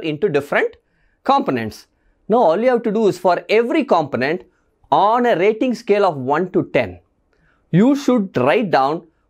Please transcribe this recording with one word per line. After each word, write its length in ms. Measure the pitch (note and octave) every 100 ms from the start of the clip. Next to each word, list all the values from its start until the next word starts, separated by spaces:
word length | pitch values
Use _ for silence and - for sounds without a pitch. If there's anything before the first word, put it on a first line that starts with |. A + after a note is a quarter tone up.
into 260 | F3+ D3+ G#3
different 480 | C#3+ C3+ G3+ A#4 - _ _ _ _
components. 640 | - C#4 - C3 A2 - - _ _ _ -
Now 120 | A3
all 200 | G#3 E3+
you 100 | B3
have 140 | B3
to 80 | A#3
do 160 | G#3 A3
is 100 | -
for 280 | F#3+ F3 -
every 380 | G#3 A#3+ E4 C#4
component 580 | F3 C#3+ A#2 E3 F3+ - _ _ _ -
on 340 | D3 G3 A#3+ A#3+
a 120 | F#3
rating 380 | F#3+ A3 C4 A#3
scale 280 | - G3+
of 140 | G3 D3
one 340 | B2+ D3 F3+
to 180 | F#3 D3
ten, 260 | D3+ A2 F2+ _ _ _ _ _ _ _
you 220 | D#3+ A#3 C#4
should 400 | - B3 F#3+ -
write 340 | B2+ F#3 A3
down 380 | C#3+ C3+ E3 - _ _